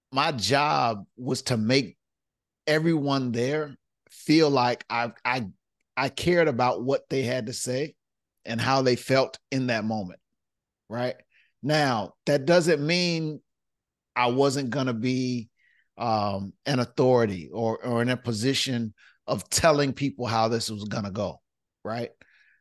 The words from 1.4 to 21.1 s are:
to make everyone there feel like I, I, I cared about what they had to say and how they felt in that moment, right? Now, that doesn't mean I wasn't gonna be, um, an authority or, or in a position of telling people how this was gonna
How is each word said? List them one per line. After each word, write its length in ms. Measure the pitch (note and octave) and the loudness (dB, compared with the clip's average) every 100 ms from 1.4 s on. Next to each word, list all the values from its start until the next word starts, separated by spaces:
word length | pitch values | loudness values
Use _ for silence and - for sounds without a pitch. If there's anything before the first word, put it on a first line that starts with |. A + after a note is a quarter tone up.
to 140 | - A#2+ | -2 0
make 400 | G#2+ C3+ G#2 - _ _ _ _ _ _ - | 2 2 0 -6 _ _ _ _ _ _ 0
everyone 640 | D#3 E3 D#3+ C#3+ C3+ B2+ | 2 2 2 2 0 0
there 460 | A#2 B2 D3+ D3+ - _ _ _ | -2 -2 -2 -6 -12 _ _ _
feel 400 | - - D#3 D3+ | -8 2 4 6
like 340 | C#3 B2 A#2+ - | 4 2 0 -4
I, 220 | A#2 A#2+ - | -4 -4 -4
I, 220 | B2 C3 G2 - _ _ _ - | -4 -2 -4 -12 _ _ _ -6
I 120 | C3+ | -6
cared 400 | - E3+ F3 D#3 | -2 0 4 4
about 340 | A#2+ B2 G2 | 2 0 0
what 260 | B2 C3+ - | 0 -2 -2
they 140 | C3+ | -4
had 240 | A#2+ B2+ A#2 | -2 -2 -4
to 60 | |
say 420 | A#2+ - B2+ D#3+ - _ _ _ _ | -6 -4 -4 -6 -10 _ _ _ _
and 160 | - A#2 | -8 -2
how 220 | A#2 C3+ | 0 2
they 140 | C3 B2 | 2 0
felt 420 | - C3+ B2+ - _ | 2 2 2 -4 _
in 160 | C3+ B2+ | -4 -2
that 160 | A2+ | -2
moment, 340 | G#2+ A2 F2+ - _ _ _ _ _ _ - | -2 -4 -8 -12 _ _ _ _ _ _ -12
right? 260 | A#2 B2 - _ _ _ _ | -6 -6 -6 _ _ _ _
Now, 520 | C3 D3+ C#3+ A#2 F#2+ - - | -2 0 2 0 -4 -6 0
that 180 | C#3+ C3 | 0 4
doesn't 380 | F3 E3 D3+ | 4 4 2
mean 560 | D3 F3 F3 E3 D#3 D3 - _ _ _ _ _ _ A#2+ | 2 0 0 -2 -4 -8 -14 _ _ _ _ _ _ -2
I 100 | B2 | 2
wasn't 400 | B2+ C#3+ C3+ C3 | 4 2 2 -2
gonna 240 | C3+ C3 | -2 -2
be, 540 | A#2 B2+ B2+ B2+ B2 A2 _ _ _ _ - | -2 -2 -2 -2 -4 -8 _ _ _ _ -8
um, 560 | A#2+ A2 G#2 G2 G2 - | -2 0 0 -4 -8 -8
an 140 | - C3+ | -4 -2
authority 720 | A#2+ - D3+ B2 A2+ F#2+ D2 | -2 2 4 4 2 -2 -8
or, 320 | G#2+ A2+ A2 | -4 -4 -4
or 180 | B2 A#2 | -2 -2
in 60 | A#2+ | 0
a 80 | B2 | -2
position 800 | - A2 B2+ C3+ - B2 A2+ - _ _ - | -4 -2 -2 0 -2 -4 -6 -10 _ _ -6
of 220 | - - | -6 -4
telling 420 | - E3 D3 C#3 | 2 4 4 2
people 340 | - C#3 - A#2+ | -2 -6 -4 -2
how 200 | A2+ A2+ | 0 0
this 240 | A2+ G#2+ | 0 -4
was 140 | G#2+ | -8
gonna 260 | G2+ A2+ G2+ | -8 -6 -6